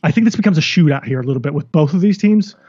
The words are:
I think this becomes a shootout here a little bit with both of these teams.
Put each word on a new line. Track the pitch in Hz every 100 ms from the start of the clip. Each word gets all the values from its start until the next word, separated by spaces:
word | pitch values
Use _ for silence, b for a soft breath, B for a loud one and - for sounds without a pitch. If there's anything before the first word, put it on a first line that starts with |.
I | 160
think | 220 226
this | -
becomes | 208 156
a |
shootout | - 185 151 139 -
here | 131
a |
little | 127 131
bit | 139
with | 147 -
both | 156 143
of | 175
these | 202 196
teams. | 208 214 196 -